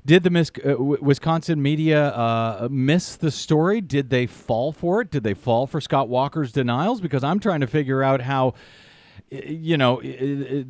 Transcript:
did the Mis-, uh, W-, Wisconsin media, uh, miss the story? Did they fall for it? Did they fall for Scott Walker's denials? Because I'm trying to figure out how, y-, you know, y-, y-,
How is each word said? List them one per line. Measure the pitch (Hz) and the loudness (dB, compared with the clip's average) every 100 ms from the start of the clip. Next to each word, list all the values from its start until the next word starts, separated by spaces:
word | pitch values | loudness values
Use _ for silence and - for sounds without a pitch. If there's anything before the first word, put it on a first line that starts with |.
| 139 | 4
did | 180 | 4
the | 175 | 6
Mis-, | 175 156 - | 2 0 -2
uh, | 139 | -2
W-, | 123 139 147 | 0 0 0
Wisconsin | 143 139 165 165 - 156 | 2 2 2 -2 0 0
media, | 139 151 160 151 143 | 0 2 2 4 2
uh, | 113 117 113 113 101 120 | 0 0 2 0 -2 -4
miss | 135 135 175 - - | 0 2 2 0 -4
the | 160 | -4
story? | - - 156 175 226 | -4 0 2 2 0
Did | 170 139 127 | -2 -2 0
they | 127 123 | 0 -2
fall | - - 113 143 | -6 -4 -2 -2
for | - 175 208 | -4 -2 -2
it? | 208 | -2
Did | 143 | -4
they | 107 | -4
fall | 98 123 117 131 | -4 0 0 0
for | 143 | -4
Scott | - 139 117 | -2 -2 0
Walker's | 123 139 160 131 | -2 -2 -2 -2
denials? | 143 120 123 190 247 | -2 0 0 -2 -2
Because | 165 135 | -2 -2
I'm | 139 196 | 0 0
trying | 208 156 | 0 0
to | 135 | 0
figure | 151 135 135 | 0 0 0
out | 135 135 | 2 2
how, | 127 135 131 - - - - - - - - | 0 0 0 -2 -20 -20 -20 -20 -20 -20 -16
y-, | 139 143 | -14 -10
you | 160 160 156 | -8 -2 2
know, | 123 127 | 2 2
y-, | 135 127 | -4 -6
y-, | 139 139 127 139 | -4 -4 -4 -6